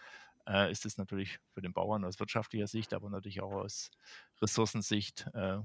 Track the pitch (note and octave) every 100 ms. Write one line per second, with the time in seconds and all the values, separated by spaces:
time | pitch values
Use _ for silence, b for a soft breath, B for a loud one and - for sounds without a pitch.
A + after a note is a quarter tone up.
0 | B B B _ - G2 F#2+ G#2 G#2+ -
1 | F#2+ G2 G2 - _ - F#2 F2+ F2+ G#2+
2 | F#2 F#2+ G2+ A2+ - A2 G#2 A2+ G#2+ F#2+
3 | G#2 G2 G2+ G2 G2 G2 G2 - - B
4 | B B B _ A2 - A2 A2 - G#2
5 | - - - A#2 F#2+ G2